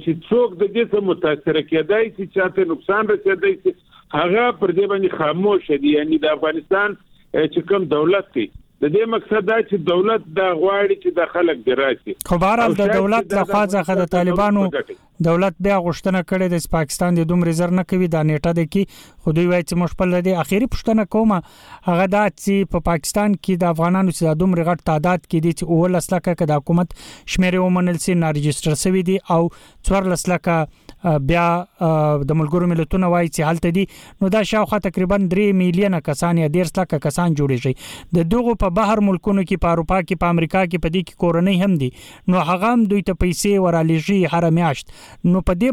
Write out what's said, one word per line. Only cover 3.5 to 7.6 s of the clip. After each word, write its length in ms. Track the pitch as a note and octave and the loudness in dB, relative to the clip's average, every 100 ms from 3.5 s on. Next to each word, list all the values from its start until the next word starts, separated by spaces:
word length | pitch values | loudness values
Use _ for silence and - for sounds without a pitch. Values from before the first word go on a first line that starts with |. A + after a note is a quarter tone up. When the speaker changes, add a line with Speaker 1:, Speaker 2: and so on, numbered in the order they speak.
| F#3+ | 0
Speaker 1:
شي، 100 | F#4 - _ - - D3 | -2 -4 _ -20 -8 -2
هغه 240 | F3 G#3 B3 F3+ | 0 2 0 0
پر 100 | F#3+ | -2
دې 160 | E3+ G3 | 0 0
باندې 260 | G3 F#3+ - | 0 -2 -2
خاموشه 580 | D3+ D#3+ G3+ G3 - C#3+ | -2 0 0 0 0 -2
دي. 80 | D3 D3+ | 2 0
یعنی 200 | D#3 D#3+ | 0 0
د 140 | D3+ D3+ | 0 -2
افغانستان، 580 | D#3 D#3+ - F#3+ G#3 G3 _ _ _ | -2 -4 -2 0 0 -4 _ _ _
اه، 120 | C#3+ D#3 | -2 -2
چې 140 | E3+ | -2